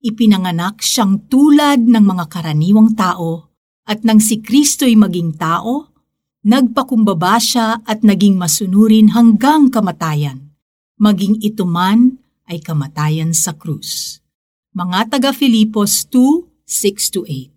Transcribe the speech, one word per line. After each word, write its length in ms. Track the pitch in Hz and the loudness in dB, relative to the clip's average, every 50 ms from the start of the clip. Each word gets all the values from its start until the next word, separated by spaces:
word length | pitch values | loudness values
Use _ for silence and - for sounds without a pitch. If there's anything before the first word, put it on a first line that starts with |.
| - | -6
Ipinanganak 760 | 233 214 214 233 214 208 185 185 185 170 165 170 185 214 - | -6 -2 0 2 2 2 2 0 -4 -4 -4 -4 -6 -8 -6
siyang 480 | - - - - 220 196 196 196 - _ | -8 -6 -2 -2 0 0 -2 -4 -4 _
tulad 500 | - 262 285 302 285 294 294 285 285 262 | 0 2 4 4 4 4 4 2 2 2
ng 220 | 226 233 240 226 208 | 2 2 4 4 4
mga 220 | 196 185 180 170 | 2 2 -2 -8
karaniwang 720 | 160 - 175 160 160 151 151 160 180 202 220 220 226 220 | -8 -10 -10 -8 -4 -2 -2 0 2 4 4 4 4 2
tao 560 | 214 196 180 175 180 170 165 165 170 _ _ _ _ _ _ _ _ _ | 0 0 -2 -2 -2 -4 -6 -8 -8 _ _ _ _ _ _ _ _ _
at 160 | - 214 214 220 | -8 -8 -4 -2
nang 160 | 226 220 214 | 2 4 4
si 240 | 220 220 240 - - | 2 2 -4 -6 -6
Kristo'y 540 | - 220 285 294 285 - - 294 254 233 214 | 0 0 2 2 2 -2 -2 0 2 4 4
maging 380 | 208 185 175 180 170 165 151 156 | 2 2 0 -4 -6 -6 -6 -6
tao, 540 | 165 160 165 180 202 220 254 294 311 _ _ _ _ _ _ _ _ _ _ _ _ | -4 -4 -4 -4 -4 -6 -6 -8 -8 _ _ _ _ _ _ _ _ _ _ _ _
nagpakumbaba 960 | 208 233 269 262 226 226 - 262 - 262 220 220 196 190 160 180 180 208 233 | 0 2 2 2 0 -2 -4 -4 -2 -2 0 0 0 0 -2 0 0 0 0
siya 400 | 220 - - 247 226 220 226 226 - | 0 -2 -2 -2 -2 -2 -4 -6 -6
at 160 | - 220 220 220 | -8 -6 0 2
naging 320 | 208 196 175 208 202 196 | 2 2 4 2 2 2
masunurin 800 | 185 180 165 - - 208 185 185 202 220 220 220 220 214 214 220 | 0 -2 -4 -4 -4 -4 -2 2 2 4 4 6 6 6 4 4
hanggang 560 | 233 240 233 214 214 - 277 302 311 285 254 | 4 4 4 4 4 2 2 2 4 2 2
kamatayan, 800 | - 233 202 185 165 _ 170 160 151 147 147 139 131 131 139 - _ _ _ _ _ _ _ _ _ _ | 2 0 -2 -2 -4 _ -6 -4 -4 -4 -4 -6 -8 -12 -20 -20 _ _ _ _ _ _ _ _ _ _
maging 400 | 208 208 208 175 202 196 214 220 | 0 0 2 0 0 -2 -2 -2
ito 240 | - 208 220 - 185 | -2 -6 -4 -4 -4
man 560 | 175 170 170 180 190 208 233 240 254 262 - _ _ _ _ _ _ | -4 -2 -2 0 2 2 4 2 2 0 -4 _ _ _ _ _ _
ay 80 | 170 170 | -14 -12
kamatayan 720 | 147 - 160 147 135 147 151 - 151 151 151 160 160 165 | -10 -6 -6 -6 -6 -6 -6 -4 -4 -2 -2 -2 -4 -4
sa 240 | 165 156 - 180 160 | -4 -4 -4 -6 -8
krus. 640 | 151 _ 165 147 - - - - - - - - _ _ _ _ _ _ _ _ _ _ _ _ | -10 _ -10 -10 -10 -10 -12 -12 -12 -12 -14 -16 _ _ _ _ _ _ _ _ _ _ _ _
Mga 400 | 190 175 180 180 190 226 226 285 | -10 -8 -4 -2 -2 -2 -2 -2
taga 160 | 277 240 277 | -2 -2 -2
Filipos 720 | 269 277 285 262 226 220 214 220 214 220 208 202 - - - _ | -2 0 0 2 2 2 2 0 0 -2 -2 -2 -2 -4 -6 _
two, 420 | - 254 247 269 302 349 349 _ _ _ _ | 0 2 2 4 2 0 -2 _ _ _ _
six 400 | _ - - - 202 196 - - | _ -10 -4 -4 -4 -4 -2 -8
to 160 | - - 196 - 202 | -6 -6 -6 -8 -8
eight. 240 | 151 135 127 _ _ | -10 -10 -10 _ _